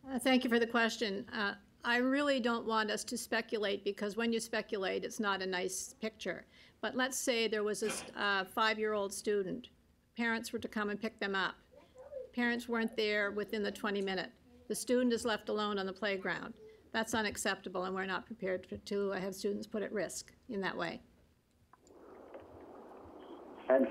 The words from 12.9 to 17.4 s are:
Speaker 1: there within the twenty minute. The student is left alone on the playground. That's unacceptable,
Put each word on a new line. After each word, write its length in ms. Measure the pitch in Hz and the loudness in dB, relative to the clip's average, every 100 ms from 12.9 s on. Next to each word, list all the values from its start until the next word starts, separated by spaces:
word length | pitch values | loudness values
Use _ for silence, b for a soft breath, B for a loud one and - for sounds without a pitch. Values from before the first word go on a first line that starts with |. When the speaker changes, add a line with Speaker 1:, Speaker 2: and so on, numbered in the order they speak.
| 226 | 2
Speaker 1:
there 340 | 214 208 202 | 2 2 2
within 320 | 208 202 220 | 0 -2 0
the 80 | 202 | -2
twenty 320 | 202 214 202 | -2 -2 0
minute. 280 | 196 190 - - - - - | 0 -2 -4 -10 -20 -20 -6
The 60 | |
student 380 | 214 - 247 254 | -4 4 4 6
is 120 | 233 | 4
left 240 | 233 208 - | 2 -2 0
alone 300 | 208 208 202 | 0 2 0
on 80 | 190 | -2
the 60 | |
playground. 640 | 185 208 190 190 165 - - B B B | -2 0 0 0 -2 -4 -14 B B B
That's 220 | 226 220 | -2 0
unacceptable, 720 | 233 208 - | 2 0 0